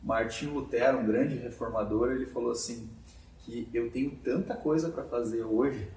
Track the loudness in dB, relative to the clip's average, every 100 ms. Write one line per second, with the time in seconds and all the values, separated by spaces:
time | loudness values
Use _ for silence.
0 | 0 0 0 -2 -4 -4 -2 4 4 4
1 | 4 4 4 0 -6 -6 -4 -2 0 2
2 | 2 2 -2 -2 -2 -2 -4 -6 -10 -14
3 | -18 -20 -20 -18 -10 -8 -4 -2 0 0
4 | -2 -2 0 0 0 -2 2 2 2 -4
5 | -4 -2 0 -2 2 4 4 2 -8